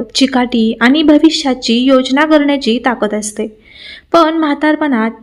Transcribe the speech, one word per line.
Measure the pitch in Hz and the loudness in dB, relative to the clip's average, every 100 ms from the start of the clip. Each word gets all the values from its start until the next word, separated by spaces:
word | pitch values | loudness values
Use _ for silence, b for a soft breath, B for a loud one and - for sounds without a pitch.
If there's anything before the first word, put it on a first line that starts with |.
| 233 - | -6 -2
चिकाटी | 262 247 247 233 220 - | 0 0 -2 0 -2 0
आणि | 240 302 | 0 2
भविष्याची | 311 294 311 - 269 254 - 233 | 4 4 4 0 -4 -4 -2 0
योजना | 262 262 262 269 311 | 2 2 2 0 2
करण्याची | 311 285 285 220 240 247 | 2 2 -2 -2 -2 -2
ताकद | 226 208 | -2 -4
असते. | 214 208 - 220 - B B B B B | -4 -8 -8 -10 -12 B B B B B
पण | 339 311 330 | 2 2 0
म्हातारपणात | 302 285 302 302 302 233 220 226 | -2 -2 -2 0 -2 -2 -2 -4